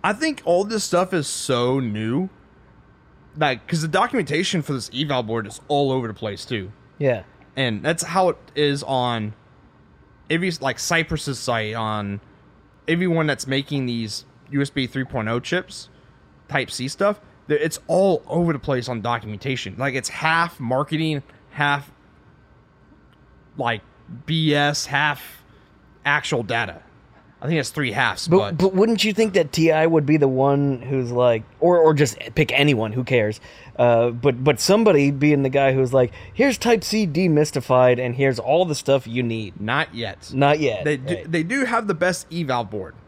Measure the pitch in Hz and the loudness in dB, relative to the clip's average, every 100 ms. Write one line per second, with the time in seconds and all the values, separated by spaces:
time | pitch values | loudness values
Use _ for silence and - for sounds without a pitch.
0 | 185 208 311 277 - 175 208 220 - 175 | -2 0 -2 -2 0 0 0 -4 0 0
1 | 180 180 139 - - 123 123 135 123 107 | 0 -2 -4 -8 -2 0 0 0 -2 -4
2 | 110 135 190 - _ _ _ - _ _ | -4 -2 -4 -10 _ _ _ -20 _ _
3 | _ _ - 147 147 120 - 160 160 185 | _ _ -20 -2 -2 -2 -4 -4 0 0
4 | 240 262 156 160 185 180 147 131 - 123 | 0 -2 -2 -2 -2 -4 -4 -6 -6 -6
5 | 147 131 110 113 110 - - 143 139 131 | -2 -2 -2 -6 -6 -14 -4 0 0 0
6 | 117 104 110 98 - 113 95 - - _ | -4 -6 -8 -8 -6 -6 -6 -16 -20 _
7 | 143 110 - _ - - 127 104 147 165 | 0 0 -6 _ -14 -4 -4 -2 -2 -4
8 | 156 180 185 - - 143 147 143 - 135 | -2 0 0 -2 -8 -2 -2 -2 -4 -2
9 | 123 117 107 107 _ _ - _ _ _ | -2 -2 -6 -10 _ _ -20 _ _ _
10 | _ _ - 165 185 165 135 123 - 170 | _ _ -4 -2 -2 -2 -4 -4 -2 -2
11 | 156 160 - 127 - 117 107 113 110 107 | 0 -6 -6 -6 -4 -4 -4 -4 -4 -4
12 | 101 101 - - - _ _ _ - 170 | -6 -8 -12 -20 -20 _ _ _ -4 0
13 | 180 165 151 135 135 135 139 143 127 117 | 2 2 0 -2 -2 -4 -2 -4 -2 -4
14 | 110 - - _ - 143 139 143 123 135 | -6 -10 -14 _ -6 -4 -2 -4 -4 -4
15 | 127 127 110 120 - 175 - - - - | -6 -4 -2 -4 -2 -4 -4 -18 -20 -20
16 | _ _ _ _ - 139 120 - 127 - | _ _ _ _ -6 -4 -4 -6 -8 -2
17 | 202 202 - _ - 147 160 - - 165 | -2 -2 -12 _ -4 -2 -2 -6 -2 2
18 | 196 170 - 160 170 143 - 131 120 117 | 2 0 -2 -2 0 -2 -2 -4 -2 -6
19 | 110 120 107 104 139 131 - 98 135 131 | -2 -4 -4 -8 -6 -6 -8 -6 -4 -4
20 | - - 156 165 170 - 120 131 147 156 | -8 -4 0 0 -2 -4 -2 -2 -2 -2
21 | 160 143 - - _ - 143 143 135 _ | -2 -4 -8 -20 _ -4 -2 -2 -6 _
22 | _ _ _ _ _ _ _ _ _ - | _ _ _ _ _ _ _ _ _ -20
23 | _ _ _ - _ - 120 113 - _ | _ _ _ -20 _ -6 -4 -4 -8 _
24 | - 120 - 160 156 147 147 143 - 143 | -18 -14 -4 0 2 2 2 -2 -2 0
25 | 151 139 - - _ - _ _ _ _ | 0 -2 -10 -20 _ -20 _ _ _ _
26 | 139 147 - 135 104 117 104 80 - - | 0 0 0 -4 -2 -4 -4 -8 -20 -20
27 | _ - _ _ 135 160 127 - 131 107 | _ -20 _ _ -4 -2 -2 -4 -2 0
28 | 120 92 170 190 202 165 190 190 220 226 | 0 -2 2 2 2 0 0 4 2 2
29 | 214 208 220 185 147 - 160 156 165 160 | 0 2 2 2 0 2 4 4 4 4
30 | 143 156 139 127 135 143 143 131 120 135 | 4 4 4 4 2 4 2 -2 -2 -4
31 | 120 120 123 113 110 - 170 175 156 151 | -2 2 4 2 -2 0 4 6 6 6
32 | 147 - - - 156 135 143 123 110 117 | 2 0 -6 -2 2 4 4 2 0 -4
33 | 120 127 107 110 - - - - 120 117 | 2 2 2 -2 -14 -20 -16 2 4 6
34 | 120 120 139 123 135 135 - 208 214 156 | 4 2 0 2 0 2 4 4 6 6
35 | 143 139 147 143 135 135 135 131 127 131 | 4 2 2 4 2 2 4 2 4 4
36 | 123 - - - 269 233 240 226 - 214 | 2 -2 -14 0 2 2 2 2 2 0
37 | 196 147 185 147 151 143 - 127 127 123 | 0 2 4 4 2 -2 2 6 6 4
38 | 127 123 135 117 113 160 185 147 - 139 | 0 0 0 0 0 2 2 -2 0 0
39 | 113 120 120 113 101 87 104 135 160 117 | 0 -4 -2 -4 -8 -8 -2 -2 -2 -6
40 | 107 - - 131 143 151 143 107 151 143 | -10 -10 -8 2 4 4 0 0 -4 -4
41 | 135 175 165 165 165 262 254 233 214 165 | -4 -6 -4 -4 -2 -2 -2 -2 -2 -2
42 | 180 180 - 170 147 123 104 104 85 - | -2 -2 -8 -6 -2 -2 -4 -8 -10 -16